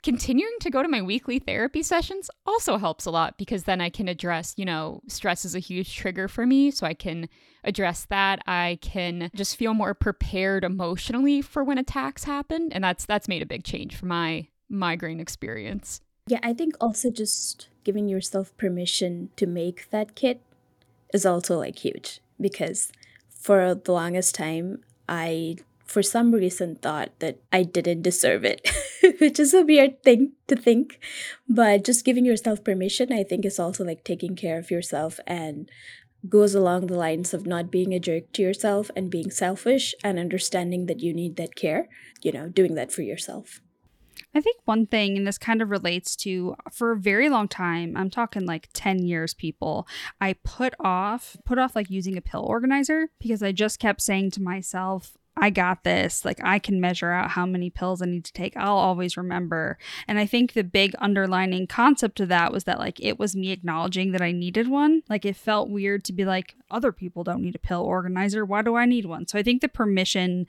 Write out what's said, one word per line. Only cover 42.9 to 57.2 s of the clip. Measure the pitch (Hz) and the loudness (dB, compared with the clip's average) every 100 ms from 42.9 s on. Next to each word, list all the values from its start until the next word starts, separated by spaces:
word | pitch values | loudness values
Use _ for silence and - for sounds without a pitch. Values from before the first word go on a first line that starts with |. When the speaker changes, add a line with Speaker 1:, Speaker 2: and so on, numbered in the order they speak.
Speaker 2:
for | - | -6
yourself. | 110 - - - - - _ _ _ _ _ - - | -6 -8 -10 -12 -16 -20 _ _ _ _ _ -20 -4
Speaker 3:
I | 294 | 0
think | 427 480 | 2 0
one | - 220 214 | 2 2 2
thing, | 226 202 196 | 2 2 0
and | 202 | -2
this | - | -2
kind | - 226 | 0 0
of | 214 | 2
relates | 202 170 175 - - | 0 -2 -2 -4 -6
to, | 202 185 180 - - | -4 -4 -4 -6 -10
for | - 233 | -2 0
a | 220 | 0
very | 196 202 294 | 2 4 4
long | 240 202 | 4 0
time, | - 175 170 170 175 | -2 -2 -2 -4 -4
I'm | 190 | -4
talking, | 240 233 208 180 | -2 -4 -4 -4
like, | 160 - | -6 -8
ten | - 202 190 | -6 -2 0
years, | 175 165 165 | 0 -2 -4
people, | - 160 - 160 156 - - - - | -6 -8 -6 -4 -4 -6 -12 -12 -4
I | 190 - | -4 -4
put | - - 254 - | -6 -4 -4 -2
off, | 202 180 202 240 - - | 0 0 0 -4 -8 -12
put | - 247 | -2 0
off, | 254 220 | 0 0
like, | 196 | -4
using | 190 185 175 | -4 -4 -6
a | |
pill | - - | -6 -6
organizer | - 233 262 277 277 311 320 - | -2 0 2 2 2 0 -2 -4
because | 226 214 | -4 -2
I | 202 | 0
just | 190 214 - | 0 0 0
kept | 220 202 | 0 0
saying | - 190 196 | 0 0 0
to | 202 | -2
myself, | 185 190 - 185 185 190 - - _ - | -4 -6 -6 -6 -4 -6 -8 -20 _ 0
"I | 208 | 2
got | 196 180 185 | 4 2 2
this. | 180 180 180 - | 2 2 2 0
Like, | - - | -4 -2
I | - 202 | 2 2
can | - 190 | 2 2
measure | 180 180 175 | 2 0 0
out | 180 | 0